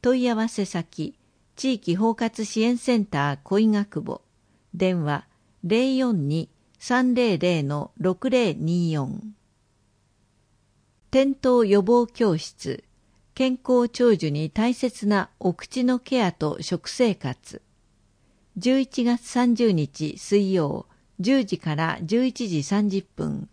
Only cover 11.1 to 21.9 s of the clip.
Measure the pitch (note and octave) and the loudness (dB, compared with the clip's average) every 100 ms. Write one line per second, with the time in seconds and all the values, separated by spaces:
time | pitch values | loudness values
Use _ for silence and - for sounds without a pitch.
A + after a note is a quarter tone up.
11.1 | C4 C4+ C4+ C4 B3 G#3+ G3+ F#3+ A#3+ A#3 | 2 2 2 2 4 4 4 6 2 2
12.1 | - A3 D#3+ - _ - C3 _ _ _ | 0 0 0 -4 _ -10 -10 _ _ _
13.1 | _ _ - C4 B3+ - B3 A#3+ - B3 | _ _ -2 -2 -2 2 2 2 2 4
14.1 | G3 D#3 D3 D#3 - A#3 B3 B3+ - G3+ | 4 0 -2 -4 0 0 0 -4 -2 0
15.1 | G#3 - _ F3+ F3 - B3+ B3 B3 - | 0 -2 _ -4 -4 -6 -2 0 0 0
16.1 | C4 G3 - D3+ - - F3 - - A#3+ | 0 0 0 -4 -4 -6 -6 -6 0 0
17.1 | F#3 B2+ A2 - - _ _ _ _ _ | 0 -6 -10 -14 -20 _ _ _ _ _
18.1 | _ _ _ _ - A#3 C4 C4 - A#3+ | _ _ _ _ -4 0 2 0 -2 0
19.1 | A#3+ - B3+ B3 A3+ A#3 F3+ D3 - D#3 | 0 -2 0 2 4 2 2 -2 -4 -8
20.1 | D3 - G3+ G3 F#3+ D3 - - _ _ | -8 0 2 2 0 0 -4 -10 _ _
21.1 | _ F#3+ C4+ G#3 F3 - D3+ D#3+ | _ 0 0 0 -4 -4 -2 -4